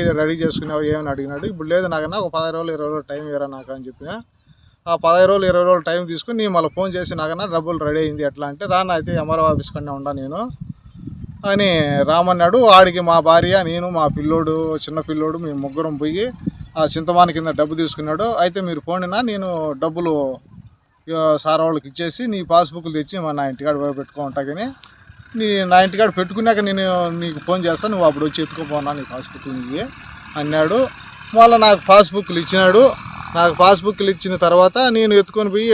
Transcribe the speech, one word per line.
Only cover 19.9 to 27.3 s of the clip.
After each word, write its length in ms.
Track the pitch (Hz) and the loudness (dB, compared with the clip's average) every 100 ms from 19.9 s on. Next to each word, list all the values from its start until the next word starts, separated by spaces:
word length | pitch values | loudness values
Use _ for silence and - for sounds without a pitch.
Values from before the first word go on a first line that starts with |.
| 165 170 151 135 127 _ - - _ _ _ - | -4 -2 -2 -2 -6 _ -20 -20 _ _ _ -10
ఆ, 160 | 160 160 151 | -2 0 0
సార్ 240 | 156 160 | 0 0
వాళ్ళకి 280 | 160 156 139 | 0 -2 -6
ఇచ్చేసి, 340 | 135 170 - 247 | -10 -8 -6 -6
నీ 120 | 202 | -6
పాస్‌బుక్‌లు 500 | 175 170 170 165 165 | -2 -2 -2 -6 -10
తెచ్చి 240 | 151 147 196 | -8 -8 -8
మా 140 | 160 | -8
నా 120 | 147 139 | -6 -6
ఇంటికాడ 260 | 127 143 147 | -6 -6 -4
పోయి 200 | 143 135 | -6 -8
పెట్టుకుంటా 440 | 135 147 139 139 | -12 -12 -10 -8
కానీ, 240 | 139 156 240 269 - _ _ - - | -8 -8 -10 -12 -20 _ _ -20 -14
నీ 140 | 233 214 202 | -6 -2 -2
నా 160 | 185 180 | 4 4
ఇంటికాడ 300 | 190 190 214 | 4 2 0
పెట్టుకున్నాక 500 | 180 180 196 226 208 | 0 -4 -2 0 0
నేను 240 | 202 190 190 180 175 170 | 0 -2 0 0 -2 -4
నీకు 220 | 170 | -8